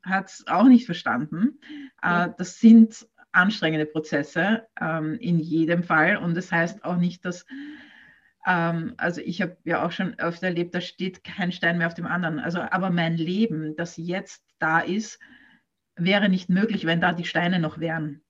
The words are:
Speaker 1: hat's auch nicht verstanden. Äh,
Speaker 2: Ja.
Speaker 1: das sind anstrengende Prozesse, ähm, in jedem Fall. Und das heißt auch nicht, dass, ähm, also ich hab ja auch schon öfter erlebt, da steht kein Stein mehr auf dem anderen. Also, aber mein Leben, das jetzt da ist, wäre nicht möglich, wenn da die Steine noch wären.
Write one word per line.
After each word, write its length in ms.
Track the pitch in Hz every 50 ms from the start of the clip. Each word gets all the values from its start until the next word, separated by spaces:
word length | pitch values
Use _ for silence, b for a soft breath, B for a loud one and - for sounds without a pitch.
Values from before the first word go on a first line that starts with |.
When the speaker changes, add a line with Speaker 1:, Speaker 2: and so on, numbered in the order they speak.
| -
Speaker 1:
hat's 420 | 185 190 196 190 - - - -
auch 220 | - 156 180 214 269
nicht 180 | 254 233 -
verstanden. 720 | - 170 - - 123 113 120 151 - - 165 208 285 302 B B B 302 294 277 262 B B
Äh, 60 | - 180
Speaker 2:
Ja. 200 | 175 175 180 - - -
Speaker 1:
das 220 | - - - -
sind 460 | - 220 226 226 226 220 - - - _ _ _ - _
anstrengende 540 | - 180 180 202 220 - - 160 160 156 151
Prozesse, 800 | 151 - 156 156 - 151 143 147 - - 170 175 202 220 220 - _ _ -
ähm, 340 | - 160 160 160 156 156 156 -
in 180 | - 175 175 165
jedem 440 | 151 170 156 165 165 156 170 175 170
Fall. 340 | - 165 156 156 180 208 -
Und 180 | - 170 165
das 160 | 175 185 -
heißt 320 | 175 170 165 170 - - -
auch 120 | - 180 175
nicht, 260 | 175 180 - - -
dass, 220 | 180 175 - - B 262 277 285 294 302 B B B B B B B B B B B B _ -
ähm, 480 | 185 185 170 165 170 165 165 165 - - -
also 220 | - 175 165 -
ich 200 | - - 170 -
hab 140 | 190 170 - _ _
ja 200 | - - - -
auch 80 | 180
schon 260 | - - 190 165 - -
öfter 300 | 139 170 170 - 190 185
erlebt, 260 | 175 165 175 175 -
da 60 | 175
steht 440 | 175 - - - 185 190 185 - _
kein 280 | - - - 185 175
Stein 260 | - - - 170 185 170
mehr 80 | 165
auf 80 | 170 170
dem 120 | - 170
anderen. 320 | - 165 180 180 160 156 147
Also, 200 | - - 170 233
aber 300 | 240 - - 185 185 190
mein 260 | 175 170 165 165 165
Leben, 600 | 165 160 165 185 208 226 226 160 156 156 151 151
das 200 | 160 170 170 -
jetzt 480 | - 165 175 180 196 196 - - _ _ _ _ _
da 220 | 165 156 160 165
ist, 380 | - - 185 214 220 - - B B B B B B B B B B B _ _ _ _ _
wäre 320 | - 170 190 202 202 208 196
nicht 220 | 185 185 - -
möglich, 360 | 180 190 208 226 196 185 -
wenn 140 | 160 170 170
da 120 | 175 180
die 120 | 165 170 170
Steine 340 | - - 165 175 175 185 180
noch 180 | 160 156 - 160
wären. 420 | 160 165 160 165 156 151 143 - _